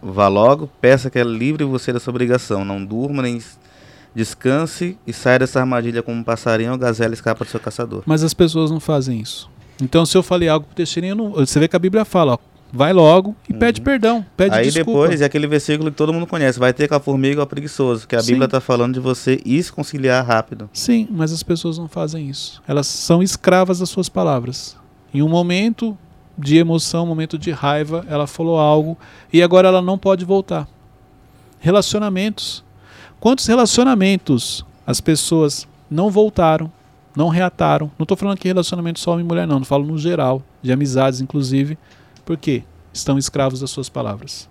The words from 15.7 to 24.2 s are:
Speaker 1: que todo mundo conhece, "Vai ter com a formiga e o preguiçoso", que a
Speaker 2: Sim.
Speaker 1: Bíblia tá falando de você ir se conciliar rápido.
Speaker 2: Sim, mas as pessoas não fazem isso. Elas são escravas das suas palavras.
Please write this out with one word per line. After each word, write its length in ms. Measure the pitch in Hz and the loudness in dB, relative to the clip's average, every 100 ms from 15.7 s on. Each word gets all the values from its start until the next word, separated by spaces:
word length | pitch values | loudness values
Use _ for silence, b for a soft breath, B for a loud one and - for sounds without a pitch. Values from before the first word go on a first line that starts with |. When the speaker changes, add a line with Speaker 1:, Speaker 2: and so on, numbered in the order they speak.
| 151 156 | -2 -2
Speaker 1:
que 40 | 143 | 0
todo 140 | 156 | 0
mundo 140 | 165 170 | 0 -4
conhece, 320 | 170 135 123 | 0 0 2
"Vai 140 | 127 | 0
ter 140 | 123 143 | 2 0
com 60 | 147 | 0
a 40 | |
formiga 400 | 143 135 135 147 | 0 0 0 0
e 20 | |
o 40 | 143 | -4
preguiçoso", 580 | 139 147 - 131 117 - | -6 -10 -2 -2 -2 -2
que 100 | 120 | -2
a 60 | |
Speaker 2:
Sim. 100 | 113 | 2
Speaker 1:
Bíblia 140 | 127 131 | 2 2
tá 100 | 131 | 0
falando 340 | 123 123 120 127 | 0 0 0 -2
de 40 | |
você 400 | 127 127 - 131 - | -4 -2 0 -2 0
ir 180 | 139 | -2
se 80 | 175 | -2
conciliar 540 | - - 147 131 127 123 | -8 -8 -4 0 0 2
rápido. 440 | 113 113 113 113 | 0 0 -12 -14
Speaker 2:
Sim, 340 | - - 233 220 | -8 0 0 0
mas 200 | 190 156 | -2 -4
as 100 | 165 | -4
pessoas 340 | - 170 170 160 | -4 -4 -4 -8
não 100 | 165 | -10
fazem 420 | - 156 160 143 | -8 -8 -6 -10
isso. 320 | 139 - - - | -10 -12 -16 -4
Elas 200 | 143 143 | -4 -2
são 360 | - - 170 | -6 0 2
escravas 560 | 185 - - 180 185 180 | 2 0 2 2 2 0
das 100 | 180 | -2
suas 200 | - 180 | -4 -4
palavras. 680 | - | -2